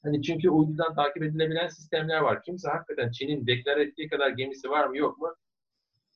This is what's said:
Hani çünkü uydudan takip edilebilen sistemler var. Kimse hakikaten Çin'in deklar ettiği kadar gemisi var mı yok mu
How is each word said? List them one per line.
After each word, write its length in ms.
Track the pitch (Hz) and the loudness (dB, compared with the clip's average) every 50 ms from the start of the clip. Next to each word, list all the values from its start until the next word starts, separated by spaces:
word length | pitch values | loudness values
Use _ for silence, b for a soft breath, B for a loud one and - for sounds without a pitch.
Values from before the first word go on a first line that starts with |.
| _ | _
Hani 200 | 147 147 147 143 | 0 0 0 0
çünkü 280 | 160 165 156 156 185 | 0 -2 2 4 4
uydudan 440 | 151 156 156 151 156 151 170 165 156 | 6 6 4 4 2 -2 -2 -2 2
takip 280 | 151 147 147 - - 156 | 2 0 0 0 -2 -4
edilebilen 460 | 156 151 156 160 160 160 165 175 175 | -2 0 0 0 0 0 -2 -2 -4
sistemler 520 | 160 - - - - 160 156 156 160 160 | -6 -12 -10 -4 -2 -2 0 0 0 2
var. 220 | 147 131 107 101 - | 2 2 0 0 -4
Kimse 280 | - 180 180 - 147 | -10 -12 -8 -4 -4
hakikaten 400 | - - - - 143 135 123 120 | -4 -4 -6 -6 -4 -2 -2 -4
Çin'in 360 | 120 - 135 143 151 147 120 | -2 -4 -4 -2 -2 -2 0
deklar 300 | 117 127 127 120 143 143 | 0 0 0 2 0 2
ettiği 320 | 147 147 147 - - 151 151 | 2 2 0 -2 -10 -6 -4
kadar 220 | 156 143 143 135 | -2 0 0 0
gemisi 400 | 117 120 131 135 135 - - 131 | 0 -2 -6 -6 -6 -8 -6 -2
var 160 | 143 151 143 | 0 2 2
mı 100 | 135 127 | 0 0
yok 220 | 143 151 127 - - | 0 0 0 0 -2
mu 160 | 151 165 - _ _ _ _ _ _ _ _ _ _ _ _ _ _ _ _ | -6 -8 -8 _ _ _ _ _ _ _ _ _ _ _ _ _ _ _ _